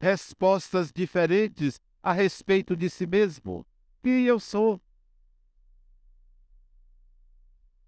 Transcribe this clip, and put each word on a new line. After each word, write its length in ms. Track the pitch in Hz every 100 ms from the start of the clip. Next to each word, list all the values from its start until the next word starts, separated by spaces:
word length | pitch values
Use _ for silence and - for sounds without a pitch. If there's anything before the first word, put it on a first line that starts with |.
respostas 920 | 185 196 - - 185 196 - 185 165
diferentes 880 | - 175 180 165 190 214 - 147 - _ _
a 100 | 190
respeito 640 | 180 190 - - 190 - 175
de 140 | 175
si 160 | - 175
mesmo. 580 | 190 208 147 98 90 - _ _ _
"Quem 220 | 254 254
eu 160 | 247 233
sou?" 400 | - 208 220 190 _ _ _ _ _ _ _ _ _ _ _ _ _ - _ _ _ - _ _ _ _ _ _ _ - _ _ _ _